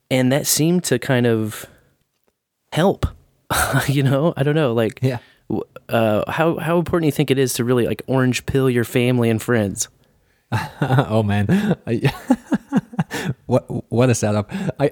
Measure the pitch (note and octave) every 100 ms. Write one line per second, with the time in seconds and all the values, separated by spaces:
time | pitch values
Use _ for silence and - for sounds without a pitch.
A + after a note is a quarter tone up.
0 | - B2+ B2+ C#3 D3 - D#3+ F3+ - B2+
1 | - B2+ A#2+ A2 G#2+ - - - _ _
2 | _ _ _ _ _ _ _ - F#3+ -
3 | - - _ _ - - - C3+ - C#3
4 | C3 C3+ E3 D#3+ C#3+ D3+ C#3 A#2 A2+ -
5 | B2+ A#2+ - _ - G#2+ - - - A#2
6 | A2 G#2 - - E3 - D#3+ F3 E3 F3
7 | D#3 - C#3+ C3+ B2+ - A#2+ B2 F2 A2
8 | - C3 B2+ A#2 - C3+ C3 A#2+ A2 C3
9 | B2 B2 A#2 A2 - A#2+ G2+ F#2+ - _
10 | _ _ _ _ _ A#2 - - C3+ B2+
11 | B2 A2 G#2 G2+ G2+ F#3+ G#3 E3 - A#2
12 | C3 - - B3 - - - B3 - A#3
13 | - - F3 B2+ - B2 - - - A#2
14 | B2+ A#2 G#2+ G#2 G2+ G3 E3+ - C#3+